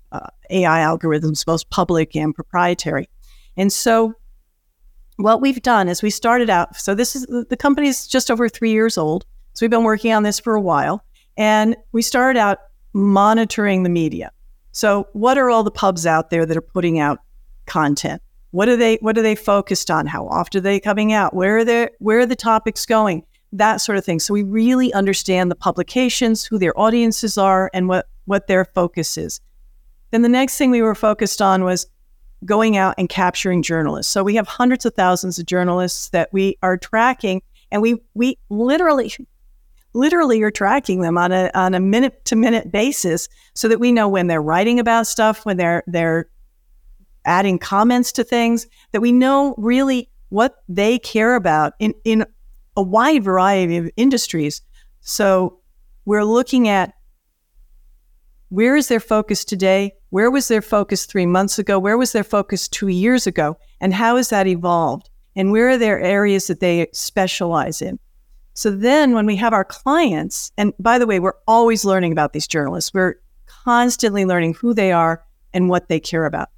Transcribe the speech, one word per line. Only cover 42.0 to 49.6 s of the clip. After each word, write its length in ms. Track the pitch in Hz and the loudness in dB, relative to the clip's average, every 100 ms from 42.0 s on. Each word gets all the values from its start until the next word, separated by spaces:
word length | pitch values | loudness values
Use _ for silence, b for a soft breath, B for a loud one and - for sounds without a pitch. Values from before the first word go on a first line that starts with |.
| 262 - - 226 233 226 - | 0 -2 -4 0 2 0 -2
basis 560 | 202 247 285 180 165 - b b | -2 -2 -2 -2 -4 -6 b b
so 140 | - 220 | -4 0
that 140 | 220 | 2
we 100 | 240 | 2
know 160 | 233 208 | 2 2
when 200 | 196 175 | 0 0
they're 140 | 160 | 0
writing 380 | 151 170 214 240 | 0 0 2 0
about 280 | 233 226 220 | 2 0 0
stuff, 380 | - 220 214 214 | 0 0 -2 -4
when 120 | 185 | -2
they're, 260 | 170 170 - | 0 -2 -2
they're 420 | 170 165 165 160 _ - _ _ _ - - _ _ | -2 -2 -2 -4 _ -20 _ _ _ -20 -20 _ _
adding 340 | - 175 196 175 | -2 0 2 -2
comments 540 | - 196 226 247 247 | -2 0 2 2 0
to 120 | - | -4
things, 440 | 226 240 233 233 - b b | -2 0 0 -2 -6 b b
that 100 | 214 | -2
we 100 | 240 | 2
know 440 | 247 262 277 277 | 4 4 2 0
really 520 | 233 | -2